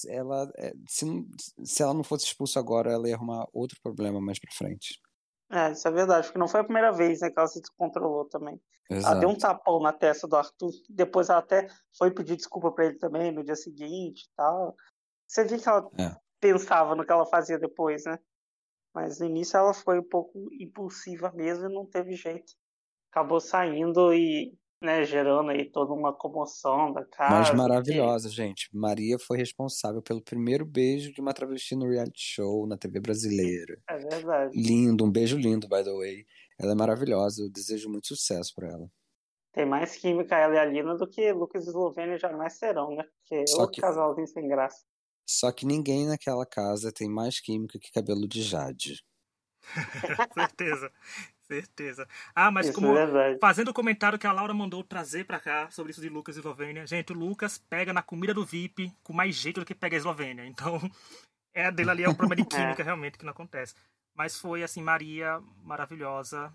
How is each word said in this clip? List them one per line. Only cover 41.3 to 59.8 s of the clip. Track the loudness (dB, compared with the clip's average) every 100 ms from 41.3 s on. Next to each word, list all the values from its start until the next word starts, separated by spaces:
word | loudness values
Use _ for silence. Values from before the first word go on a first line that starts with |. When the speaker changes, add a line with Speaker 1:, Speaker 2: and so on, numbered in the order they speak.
Speaker 2:
Lucas | 2 -2 -4 -6
e |
Eslovênia | -2 -2 -2 -6 -4
jamais | -4 -4 -6 -4
serão, | -2 -2 -2 -6
né? | -10 _
Porque | _ -2 0
Speaker 1:
Só | 2
Speaker 2:
outro | 2
Speaker 1:
que | 2
Speaker 2:
casalzinho | 0 2 0 0 -4
sem | -6 -2
graça. | 0 0 -4 _ _ _ _ -4
Speaker 1:
Só | 0 0
que | 0 -2
ninguém | 0 0 0 0
naquela | -2 -2 -2 -2
casa | -2 -2 -2 -4
tem | -6 -4
mais | -2 -2 -4
química | -4 -4 -4 -10
que | -6
cabelo | -4 0 -2 -2
de | -4
Jade. | -2 -2 -4 -6 -10 -10 -18 _ _ _ _ _
Speaker 3:
<laughs> | -12 -10 -10 -8 -6 -2 -2
Certeza. | 0 -2 -2 -4 -4 -6 -14 -18 -16 -16 _
Certeza. | -10 -10 -10 -12 -12 -10 -14 -16 -6 4
Ah, | 4
mas | 4 0
Speaker 2:
Isso |
Speaker 3:
como | 2 4 6
Speaker 2:
é | 6
verdade. | 4 4 6
Speaker 3:
fazendo | 6 6 0
o |
comentário | -2 -2 2 0 0
que | 0
a |
Laura | 0 -2
mandou | -4 -6 -8
trazer | -10 -10 -8 -8 -8
pra | -8
cá | -4 -4 -4
sobre | -8 -12
isso | -12
de | -12
Lucas | -10 -12 -12
e |
Eslovênia. | -12 -10 -10 -12 -8
Gente, | -8 -6
o | -6
Lucas | -6 -4 -6 -8
pega | _ -6 -4
na | -6
comida | -10 -6 -2
do | -2 -4
vip | -6 -8 -8 -10 -10
com | -8
mais | -2 -2 -2
jeito | -6 -6
do | -8
que |
pega | -8